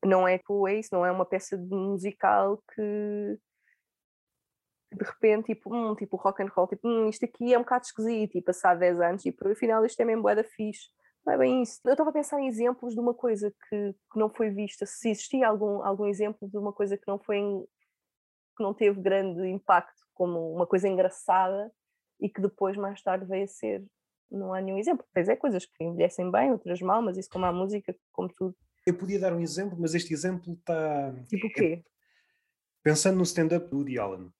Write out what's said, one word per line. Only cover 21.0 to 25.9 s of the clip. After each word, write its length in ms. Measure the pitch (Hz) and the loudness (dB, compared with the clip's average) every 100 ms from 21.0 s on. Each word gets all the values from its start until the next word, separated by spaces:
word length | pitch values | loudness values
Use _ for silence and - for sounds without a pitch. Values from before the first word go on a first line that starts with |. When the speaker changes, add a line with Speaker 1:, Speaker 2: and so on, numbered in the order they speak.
| 185 - - 185 185 196 214 _ _ _ _ _ | 2 0 0 2 2 -2 -6 _ _ _ _ _
Speaker 1:
e 80 | 208 | -6
que 100 | 208 | -2
depois, 360 | 196 - 196 196 | -4 0 -2 -2
mais 260 | 196 202 | -6 -6
tarde, 240 | - 190 190 | -2 -2 -2
veio 180 | 190 | -4
a 40 | 196 | -4
ser. 360 | - - - 196 _ _ _ _ | -6 -6 -6 -8 _ _ _ _
Não 240 | 196 190 | -8 -6
há 60 | 190 | -4
nenhum 180 | 190 190 | -4 -2
exemplo. 260 | 226 320 - | 0 -2 -2
Pois 160 | - 175 | -2 2
é, 80 | 240 | 2
coisas 300 | 294 190 - | 2 -2 -4
que 180 | _ | _
envelhecem 460 | 165 | -8